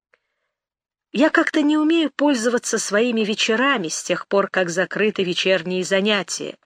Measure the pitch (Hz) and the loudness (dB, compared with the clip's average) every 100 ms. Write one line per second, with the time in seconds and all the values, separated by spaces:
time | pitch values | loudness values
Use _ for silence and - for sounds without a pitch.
0 | _ _ _ _ _ _ _ _ _ _ | _ _ _ _ _ _ _ _ _ _
1 | _ 208 302 330 302 311 294 302 311 330 | _ 2 2 4 0 0 2 2 2 2
2 | 294 - 294 247 233 233 - 220 - 202 | 0 0 0 2 0 -2 -2 -4 0 0
3 | 247 226 208 214 - 226 277 254 160 - | 2 0 -2 0 0 2 2 0 -2 -6
4 | - 175 - 196 196 190 175 170 170 185 | -4 -6 0 0 0 -2 -2 -2 -2 0
5 | 214 202 180 170 190 185 170 185 175 196 | 0 0 -2 0 0 0 0 -4 0 0
6 | 208 208 170 - 147 - | 2 0 -2 -8 -10 -12